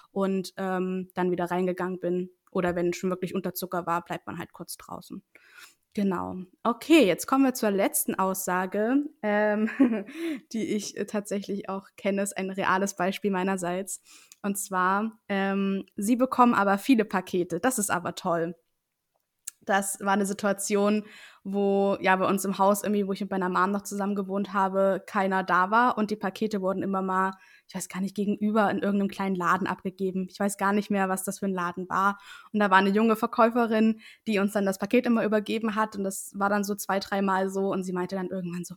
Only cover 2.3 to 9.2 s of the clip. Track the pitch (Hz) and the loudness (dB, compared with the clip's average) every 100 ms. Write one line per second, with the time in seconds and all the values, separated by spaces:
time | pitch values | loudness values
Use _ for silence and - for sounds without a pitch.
2.3 | - _ 196 175 175 175 175 190 185 180 | -10 _ -2 0 0 -2 -2 -2 -2 -4
3.3 | 190 180 - 180 180 170 170 175 160 - | -4 -4 -6 -6 -6 -2 -4 -4 -10 -8
4.3 | 170 - - - - - 180 - 196 - | -10 -10 -14 -16 -14 -14 -16 -14 -16 -16
5.3 | _ _ - - _ _ - 202 180 185 | _ _ -20 -20 _ _ -2 -2 -2 -4
6.3 | 185 180 _ 220 233 - 320 202 160 - | -8 -12 _ -2 -2 4 6 6 2 0
7.3 | 269 269 247 214 196 247 - - 196 190 | 2 2 2 0 2 0 0 -2 0 0
8.3 | 185 - 180 190 202 220 269 294 - | -2 -2 -2 -2 -2 0 0 0 -4